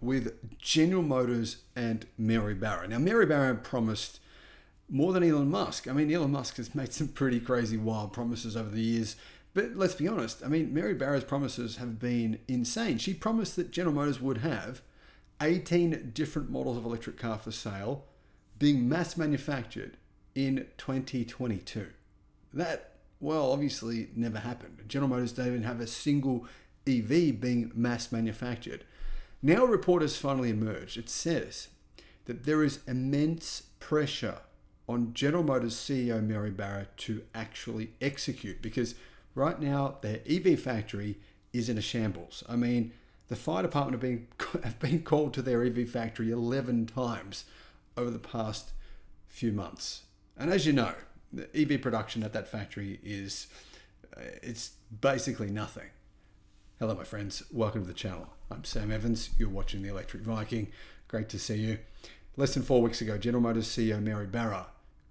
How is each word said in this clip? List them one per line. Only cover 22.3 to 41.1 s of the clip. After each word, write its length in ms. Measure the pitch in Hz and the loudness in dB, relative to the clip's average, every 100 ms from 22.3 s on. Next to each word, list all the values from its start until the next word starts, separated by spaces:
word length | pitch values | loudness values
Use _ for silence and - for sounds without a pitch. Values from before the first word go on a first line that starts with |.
| _ - | _ -10
That, 400 | 139 170 147 - - - - | -4 -2 -4 -8 -20 -20 -6
well, 320 | 147 156 135 | -2 2 4
obviously 600 | 139 147 - 113 117 104 | 4 2 -2 -4 -4 -2
never 260 | 113 117 107 | -2 -2 -2
happened. 420 | 117 120 - - 107 | -6 -8 -12 -16 -4
General 200 | 139 139 | 0 2
Motors 240 | 127 117 | 2 0
don't 140 | 123 123 | 0 0
even 160 | 123 | 0
have 180 | 113 120 | -2 -2
a 60 | 113 | -4
single 600 | - 147 143 135 120 - - - _ | -2 2 4 4 0 -4 -16 -20 _
E 160 | 139 123 | 2 2
V 320 | 104 160 160 | 4 4 4
being 400 | 107 123 120 113 | 2 2 2 0
mass 380 | 113 120 120 - | 0 0 0 -2
manufactured. 720 | 113 113 110 123 113 - - - - - - - - | -2 -2 -2 -6 -6 -8 -12 -14 -6 -4 -2 -6 0
Now 240 | 139 202 | 4 6
a 20 | 254 | 6
report 360 | 196 - 175 | 6 6 4
has 160 | 151 - | 4 0
finally 320 | 139 131 123 | 0 2 2
emerged. 480 | 107 110 98 - 117 | 2 0 -2 -6 -10
It 100 | - | -6
says 600 | - 165 147 - - - - _ - - - - | -2 0 0 -2 -8 -14 -20 _ -20 -20 -14 -10
that 180 | 117 | -4
there 180 | 135 156 | 2 4
is 180 | 151 147 - | 4 2 -2
immense 760 | 127 131 143 151 165 - - - - | 0 2 4 2 0 -4 -8 -10 -14
pressure 600 | - 151 143 - 107 - - - - - - | 0 0 2 -2 -4 -6 -12 -20 -20 -14 -4
on 280 | 120 117 | -2 -2
General 280 | - 139 170 | 0 2 4
Motors 340 | 151 127 117 117 | 4 2 0 -2
C 320 | - 135 120 | -2 0 2
E 40 | |
O 80 | 113 | 2
Mary 300 | 107 107 104 | 0 0 -2
Barra 380 | 95 98 101 101 - | -4 -4 -6 -8 -8
to 240 | - 107 - | -6 -6 -8
actually 580 | 113 110 - 120 113 110 - | -10 -10 -10 -8 -6 -6 -4
execute, 580 | 139 143 - - 101 - | -4 -2 -6 -6 -8 -8
because 340 | 110 131 117 - - - - | -4 -2 -2 -4 -18 -20 -10
right 260 | 127 147 165 | -2 0 0
now 360 | 143 139 139 - | 0 0 0 -4
their 200 | 107 107 | -6 -4
E 140 | - 175 | 0 2
V 180 | 180 147 | 4 4
factory 600 | 131 113 107 101 104 | 2 -2 -4 -4 -4